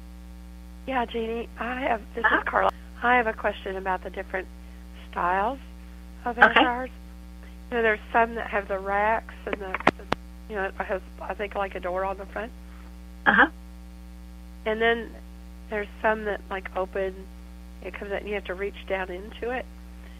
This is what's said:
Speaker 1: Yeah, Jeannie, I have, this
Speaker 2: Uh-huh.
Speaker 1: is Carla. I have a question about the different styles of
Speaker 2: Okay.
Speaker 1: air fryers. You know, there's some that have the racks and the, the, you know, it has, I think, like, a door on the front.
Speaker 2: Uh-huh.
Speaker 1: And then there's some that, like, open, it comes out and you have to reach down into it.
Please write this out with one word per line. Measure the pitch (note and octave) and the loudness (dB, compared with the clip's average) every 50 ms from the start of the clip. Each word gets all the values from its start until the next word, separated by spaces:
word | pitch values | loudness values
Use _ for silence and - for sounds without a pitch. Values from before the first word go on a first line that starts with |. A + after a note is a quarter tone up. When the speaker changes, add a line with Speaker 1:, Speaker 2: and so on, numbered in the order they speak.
| - - - - - - - - - - - - - - - - - | -14 -14 -14 -14 -14 -14 -14 -14 -14 -14 -14 -14 -14 -14 -14 -10 -4
Speaker 1:
Yeah, | - C4 B3+ A#3 | 0 2 2 2
Jeannie, | A#3 - A#3 A3+ A3 A3+ A#3 A#3 - - - | 2 2 0 0 0 0 -2 -2 -4 -4 -4
I | A#3 A#3 B3+ B3+ C4 | -2 -2 -2 0 2
have, | B3 A#3+ G#3+ F#3 - - | 2 2 2 0 -6 -4
this | A#3+ A#3 | 2 4
Speaker 2:
Uh-huh. | A3 B3 D#4+ | 6 6 4
Speaker 1:
is | - | 4
Carla. | - - G#3 F#3+ F#3+ - - - - - - - | 4 4 6 6 6 4 2 -4 -14 -8 0 4
I | A#3+ B3 | 6 8
have | B3 A#3+ | 8 6
a | A3 A3 | 4 2
question | - - G#3+ G3+ - - G3+ F#3+ | 2 0 0 0 0 -4 -4 -4
about | F#3+ F#3+ F#3+ F#3 F3+ - | -2 0 0 -2 -2 -2
the | G3 | -6
different | F3+ G3 F#3+ F#3 - F#3 F3+ - - - - - - - - - - - - - | -6 -6 -6 -4 -4 -4 -4 -6 -10 -16 -16 -16 -16 -16 -16 -16 -14 -14 -14 -6
styles | - F#3+ F3 F3 F3+ G3 G3 A3+ C#4 C4+ - - - - - - - - - - - - - | -2 2 4 4 6 4 4 2 0 -2 -8 -14 -14 -14 -14 -14 -14 -14 -14 -14 -12 -6 -4
of | B3 A#3 A#3 | 0 6 8
Speaker 2:
Okay. | A3 | 8
Speaker 1:
air | A3+ A#3 | 10 10
fryers. | A#3 B3+ B3 A#3+ B3 B3+ B3 - - - - - - - - - - - - - - - - | 10 8 6 6 0 -2 -4 -6 -10 -14 -14 -14 -14 -14 -14 -14 -14 -14 -14 -14 -14 -8 -2
You | - | 2
know, | A#3 A3+ | 4 6
there's | A3 G#3+ G#3 - - - | 6 4 4 2 2 4
some | A#3+ A3+ A#3 A#3 | 6 6 6 4
that | A3+ - - | -2 -4 0
have | - G#3 G3 G3 | 0 0 0 0
the | G3+ F#3+ | -2 -2
racks | F#3+ G3 G3 G3+ G#3 G#3+ A3+ - - - - - - | 0 2 2 4 6 6 4 4 2 -4 -12 -8 -6
and | A3 G3+ | -4 -4
the, | G#3 G3+ F#3+ F#3 - - - - - | -4 -4 -4 -2 4 6 4 4 4
the, | G#3 - - - - - - - - - | -2 -12 -12 -12 -14 -16 -16 -14 -10 -4
you | A3 | -2
know, | G3+ F#3+ | 0 0
it | G3 F#3+ | -2 -2
has, | - F#3+ F#3 G#3+ F#3 F#3 F3+ - - | -2 -2 0 -2 -2 -2 -6 -12 -10
I | - - F#3+ | -8 -8 -6
think, | - G#3+ G3 - | -4 -4 -4 -2
like, | G#3 G3 G3 F#3 | -2 -2 -2 -2
a | G3 | -4
door | F3+ F3+ F3 F#3 F#3+ | -2 -2 0 0 0
on | G3 G3 | 0 -2
the | F#3+ G3 | -4 -6
front. | F#3 - G#3 G#3 A#3+ - - - - - - - - - - - - - - - | -8 -6 -6 -6 -6 -8 -12 -14 -14 -14 -14 -14 -14 -14 -14 -14 -14 -8 0 4
Speaker 2:
Uh-huh. | - - G#3 B3+ D#4+ - - - - - - - - - - - - - - - - - - - - - - - | 6 8 8 8 8 6 -4 -14 -12 -12 -12 -12 -12 -12 -12 -12 -12 -12 -12 -12 -12 -12 -12 -12 -12 -10 -6 -2
Speaker 1:
And | A3 G#3+ A3 | 0 2 4
then | A3+ A#3 A#3 A#3 A3 - - - - - - - - - - - - - | 6 6 4 4 2 -6 -8 -12 -12 -12 -12 -12 -12 -12 -12 -12 -8 -4
there's | A3 G#3 G3+ G3+ - - | -2 -2 -2 -2 -4 2
some | - A3+ A3 A3 G#3+ | 4 4 4 4 2
that, | G#3 G3 - - - | -2 -2 -2 -2 -4
like, | G3+ F#3+ F#3 - - | -6 -6 -6 -4 0
open, | F#3 F#3 F#3 - G3+ F#3+ F#3+ F#3 F#3+ F#3+ - - - - - - - - - - - - | 0 0 0 0 0 0 0 -2 -6 -12 -12 -12 -14 -14 -14 -14 -14 -14 -14 -12 -10 -10
it | F#3+ - | -8 -8
comes | - G#3 G3+ | -6 -4 -4
out | G3 F#3 | -4 -4
and | - G#3 | -2 -2
you | G#3 | -4
have | G3+ F#3 | -4 -2
to | - F#3 | -4 -4
reach | F3+ G3 G3+ F#3+ - - - | -4 -4 -4 -4 -6 -4 -2
down | F#3+ F#3+ F#3 F#3 | -2 -2 -2 -2
into | F3+ F3+ G3 A3+ - - - A#3 | -6 -8 -8 -10 -8 -6 -4 -2
it. | B3+ B3+ - - - - - - - - - - - - | -2 -2 -4 -6 -10 -14 -14 -14 -14 -14 -14 -14 -14 -14